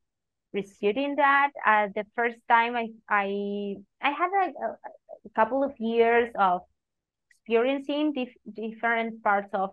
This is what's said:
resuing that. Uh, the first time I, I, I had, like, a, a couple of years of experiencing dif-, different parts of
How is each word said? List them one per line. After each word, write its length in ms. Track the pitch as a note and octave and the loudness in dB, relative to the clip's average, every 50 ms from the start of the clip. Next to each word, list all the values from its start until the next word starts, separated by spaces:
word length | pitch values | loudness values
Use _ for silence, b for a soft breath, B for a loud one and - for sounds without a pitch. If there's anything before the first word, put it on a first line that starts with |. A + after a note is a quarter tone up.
| _ _ _ _ _ _ _ _ _ _ - | _ _ _ _ _ _ _ _ _ _ -8
resuing 600 | G3+ G3 G3 - _ - G3+ G#3+ C4 C#4 C#4+ C#4+ | -8 -8 -8 -6 _ 0 0 0 0 -2 -2 0
that. 340 | C#4 C#4+ C#4 C#4 C#4 C#4 - - - - | 2 4 4 4 4 2 0 -2 -2 0
Uh, 220 | G#3 G#3+ G#3+ G#3 G3+ G3 | 2 4 4 2 0 -2
the 100 | G#3+ G#3 G#3 _ | -6 -8 -6 _
first 220 | - A#3 A#3+ A#3 A#3 _ - | -2 -2 -2 -4 -4 _ 2
time 260 | A#3+ A#3 A#3 A#3+ A#3+ | 4 4 4 2 0
I, 140 | A#3+ A3+ A3+ A3+ G#3+ _ - | -4 -4 -6 -8 -12 _ -2
I, 680 | G#3 G#3 G3+ G3 G3+ G3+ G3+ G3+ G3+ G3+ G3+ G3+ G3 G3+ G3+ _ _ _ - C4 | 0 0 0 0 -2 -4 -4 -4 -6 -6 -6 -6 -8 -10 -12 _ _ _ -4 -2
I 20 | |
had, 200 | D4 D4+ E4+ F4+ F#4+ G4 | -2 0 -2 -2 0 0
like, 140 | F#4 E4+ B3+ - | -2 -2 -4 -6
a, 100 | A3 A3 G3+ - - - - - _ - - - - G#3 | -8 -8 -8 -10 -16 -20 -20 -20 _ -20 -20 -20 -20 -6
a 20 | - - | 0 0
couple 240 | A3 A3+ B3 C4+ C#4 | 2 2 2 0 -2
of 100 | C#4 C#4 - | -2 -4 -4
years 520 | A3 A3+ A3+ A#3 A3+ A#3 A#3 A#3 A#3+ A#3 - | -4 0 2 4 4 4 4 4 2 2 0
of 280 | - G3 F#3 F3 F3+ - _ _ _ _ _ _ _ _ _ _ _ _ _ | 2 2 2 2 0 -4 _ _ _ _ _ _ _ _ _ _ _ _ _
experiencing 840 | _ _ _ - A3+ A3+ A#3 C4 C#4 C#4+ C#4 C#4 C#4+ D4 D4+ D4+ C#4+ | _ _ _ 0 2 2 2 2 0 -2 -4 -4 -2 -2 0 -2 -2
dif-, 320 | B3+ B3+ B3 - _ _ A3+ G3+ | -2 -6 -6 -8 _ _ -16 -12
different 680 | - G#3+ A3+ A3 A3 - A#3 A#3 A3+ A#3 A3+ A3 A3+ - | -10 -10 -10 -8 -4 -2 -2 0 0 -2 -4 -6 -4 -2
parts 280 | G#3+ G3+ G3+ G3+ G3+ - | 0 0 0 0 -4 -4
of 180 | G3+ F#3+ G3 | -4 -4 -4